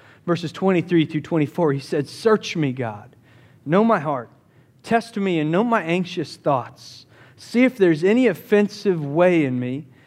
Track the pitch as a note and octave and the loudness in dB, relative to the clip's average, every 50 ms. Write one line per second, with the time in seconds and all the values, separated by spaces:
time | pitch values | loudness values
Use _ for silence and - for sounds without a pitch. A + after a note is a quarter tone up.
0 | - - - _ _ - E3+ E3 E3+ D#3 - - F#3 F#3+ F#3+ F3 E3 E3+ F3 E3 | -20 -20 -20 _ _ -4 -2 -2 -4 -6 -6 -2 0 0 0 0 0 2 2 2
1 | D#3 - - D#3 - - E3+ D#3+ D3 C3+ - - F3 D3+ C#3 C#3 C3+ - - D#3 | 2 2 -2 -6 -4 -2 -2 -2 -2 -2 -2 0 0 0 0 -2 -4 -4 -4 -4
2 | C#3 - - - - A3 A3 G3+ - - - F3 D3+ C#3 B2+ B2+ B2 A2+ G#2+ G#2 | -4 -6 -8 -4 0 2 2 2 0 -4 -4 -2 -2 -2 -2 -4 -6 -8 -8 -12
3 | G#2+ - _ _ _ _ _ - - - _ _ - C#3 D#3 G3 A3 A3+ A3+ F#3 | -16 -20 _ _ _ _ _ -20 -20 -20 _ _ -4 0 2 2 4 2 2 0
4 | C#3 D#3 D3 B2+ A#2 A2 _ _ _ _ _ _ _ _ _ _ - - A3+ A#3 | 0 -4 -6 -6 -8 -10 _ _ _ _ _ _ _ _ _ _ -4 -2 -2 -2
5 | A3 - - G#3 G3 F#3+ F3+ D#3+ D3+ D3+ E3 F#3 A#3 A#3+ A3+ A3 E3 D#3+ E3+ F3+ | -2 -4 -6 -4 -2 -2 0 0 0 0 0 0 0 0 0 -2 0 0 -2 -2
6 | F3+ E3+ - F3+ D3+ - - - - D#3+ C#3+ B2+ A#2 - - - - - - - | -2 -4 -6 -8 -8 -8 -10 -6 -2 -2 0 0 -2 -6 -14 -20 -20 -20 -20 -20
7 | - _ - - - - _ _ - - - A#3 B3+ B3+ B3+ - G3 F3 D#3+ D3 | -20 _ -20 -20 -20 -20 _ _ -12 -4 2 2 2 2 2 2 2 2 4 2
8 | D#3+ F#3+ G#3+ B3 C4 A#3 F3 - - - G#3+ G#3 G#3 G3 - - - G#3 F#3 E3 | 2 2 2 4 2 2 0 -2 -2 0 2 2 2 0 -2 -4 -2 -2 -2 0
9 | D3 C#3 C#3 D#3+ F3 F#3 F3+ E3 D3+ C3+ B2+ B2+ B2+ B2 B2+ C#3+ D#3+ - - _ | -2 -2 2 4 4 4 4 4 2 2 0 -2 -2 -4 -6 -8 -10 -14 -20 _
10 | _ | _